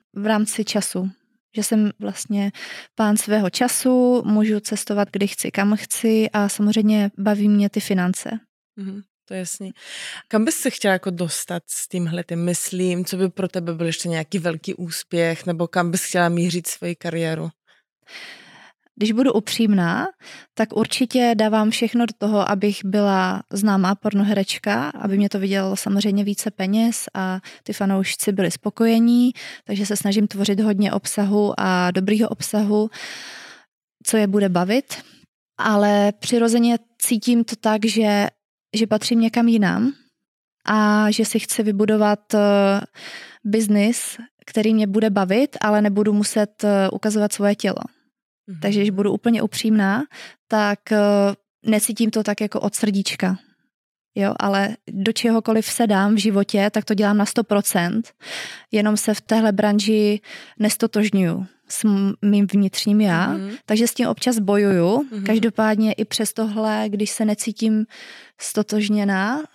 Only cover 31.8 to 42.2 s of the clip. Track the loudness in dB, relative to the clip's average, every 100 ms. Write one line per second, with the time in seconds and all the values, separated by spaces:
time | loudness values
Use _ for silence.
31.8 | 0 0 0 0 0 -4 -4 -2 0 0
32.8 | 0 -6 -16 -16 -16 -18 -20 -20 _ _
33.8 | _ _ -2 0 2 2 2 2 2 0
34.8 | -2 -12 -16 -20 _ _ _ -4 0 2
35.8 | 4 4 2 0 -2 0 2 2 2 0
36.8 | _ -6 -2 -2 2 2 0 -2 -2 0
37.8 | 0 2 2 2 0 _ _ _ _ -2
38.8 | 0 0 0 2 2 2 2 4 2 2
39.8 | -2 -4 _ _ _ _ _ _ 0 2
40.8 | 4 4 2 2 0 -2 -4 -2 0 0
41.8 | 2 2 2 0